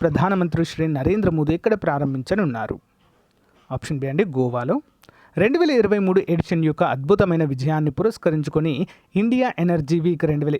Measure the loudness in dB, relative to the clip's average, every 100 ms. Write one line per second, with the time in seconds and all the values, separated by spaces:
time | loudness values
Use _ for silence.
0 | 0 2 2 2 0 0 -4 -2 -2 0
1 | 0 0 0 0 0 0 0 0 0 0
2 | -2 -4 -2 0 0 -2 -6 -8 _ _
3 | _ _ _ _ _ _ -10 -10 -6 -6
4 | -4 -2 -2 0 -2 -2 -2 -4 -4 _
5 | _ -20 -10 0 0 2 2 2 2 2
6 | 2 0 0 -2 0 0 0 0 -2 -2
7 | 0 2 4 2 0 0 -2 0 0 0
8 | -2 0 0 0 -2 0 0 -2 -4 -8
9 | _ 0 2 2 0 0 0 0 0 0
10 | 2 0 0 0 0 -2